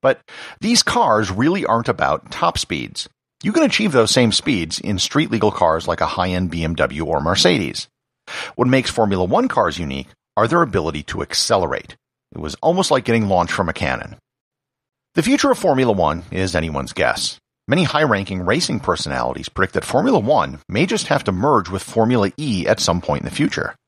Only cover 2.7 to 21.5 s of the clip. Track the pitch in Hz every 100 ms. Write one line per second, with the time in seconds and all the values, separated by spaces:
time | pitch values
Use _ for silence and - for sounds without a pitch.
2.7 | 78 58 - - _ _ _ - 226 294
3.7 | - 214 139 110 - 120 - - 113 80
4.7 | - - 95 - 143 160 101 107 - 85
5.7 | 80 85 82 78 - 90 90 90 82 82
6.7 | 80 73 71 78 78 78 95 - 101 76
7.7 | - - _ _ _ - - - - 123
8.7 | 131 123 - 107 95 92 165 269 - 92
9.7 | 76 80 67 - _ _ - 117 170 151
10.7 | 98 78 76 76 - - - - 107 85
11.7 | 64 - - _ _ _ - 78 - -
12.7 | 175 190 135 117 117 104 92 87 - 90
13.7 | - 69 62 55 107 _ _ _ _ _
14.7 | _ _ _ _ - 156 285 294 247 185
15.7 | 131 127 98 80 80 85 92 95 85 80
16.7 | 73 67 - 65 - - - _ _ -
17.7 | 151 170 147 151 101 95 92 90 127 -
18.7 | 104 - 85 - 65 60 64 - - 95
19.7 | - - 135 240 214 110 143 69 69 _
20.7 | 101 185 220 - 147 - 92 131